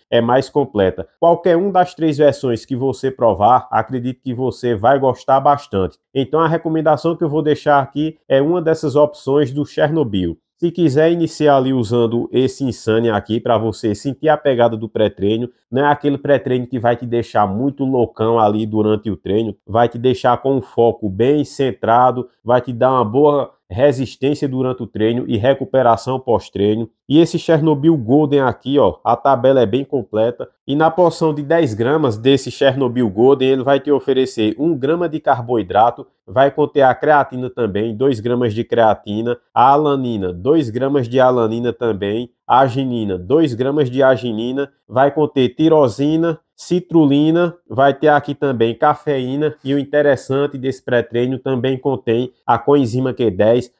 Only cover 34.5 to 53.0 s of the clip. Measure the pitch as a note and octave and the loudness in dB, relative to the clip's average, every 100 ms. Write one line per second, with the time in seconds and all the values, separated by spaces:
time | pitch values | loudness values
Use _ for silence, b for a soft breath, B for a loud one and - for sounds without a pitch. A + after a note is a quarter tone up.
34.5 | A2+ D#3 D3+ C3+ E3+ E3+ D3+ D3+ B2 A#2 | 0 -2 -2 -2 -2 -4 -4 -2 -2 -2
35.5 | B2 F#2+ F#2+ A#2 A#2+ G2+ _ - G2+ C#3 | -4 0 2 2 0 -14 _ -6 0 2
36.5 | C#3+ D3 D3 C3 A#2+ C#3+ D3 C3 B2+ B2+ | 2 -2 2 2 2 2 2 0 -6 -8
37.5 | B2+ A2+ G2 A2+ G#2+ C3+ A#2+ A2+ B2 A#2+ | -4 -4 -2 -4 -2 -2 0 -2 -2 -2
38.5 | G#2 A2+ A#2 A2 G2+ - G#2 A#2 A#2+ _ | -4 -2 2 2 2 -4 -6 -4 -6 _
39.5 | - D3 C#3+ D3+ C#3 B2+ A2 F#2 F2 A2 | 2 4 4 2 -2 -4 -4 -6 -4 0
40.5 | E3 B2 A2 C3+ C#3+ A#2 B2+ B2+ B2+ A2+ | 0 0 -4 -2 -2 -2 2 2 2 0
41.5 | A2+ A#2+ A2+ A#2+ G2 G2+ A2 A#2+ _ - | -2 -4 -4 -4 -2 -4 -4 -6 _ 0
42.5 | A#2+ C3+ A#2+ C3+ A#2+ G#2 F#2 F2+ D3 D#3+ | 2 4 0 -4 -4 -4 -4 0 2 2
43.5 | A2+ B2+ D3+ C3 B2+ C3 B2 A#2+ A2 A#2+ | 0 -2 -2 -2 2 2 2 -2 -6 -6
44.5 | C3+ C#3 _ _ A2+ C#3+ D#3 D3 - B2 | -6 -8 _ _ 0 2 2 -2 2 0
45.5 | - D#3+ D#3 C3+ G#2 C#3+ D#3+ E3+ D#3+ _ | 2 2 4 2 0 -2 0 -2 -4 _
46.5 | - - F3+ F3+ E3 D3 C#3+ D#3 E3 F3 | -16 -4 -4 0 2 4 4 2 2 0
47.5 | E3+ - A2+ C#3 C#3 D3+ D3 C#3+ C#3 C#3+ | -4 -8 2 2 4 2 2 0 -4 -2
48.5 | B2 A2+ A2+ D3+ C#3+ - C#3 B2+ C#3 D3+ | 0 0 2 0 0 -2 -4 -4 -4 -4
49.5 | D3 C3 C#3+ C#3 D3 D3 C3 - C3+ C#3+ | -6 -4 -4 -2 0 2 0 0 -2 -2
50.5 | C#3 C3 C3 - B2 A#2 A#2 B2 C3 C3+ | -4 -8 -6 -2 -2 0 -2 -2 -4 -4
51.5 | C3 C3 C3 C#3+ C3 - A#2 B2+ _ - | -4 -2 -2 -4 -4 -2 -2 -2 _ -2
52.5 | A#2 - C#3+ B2 B2 | 0 2 2 2 -2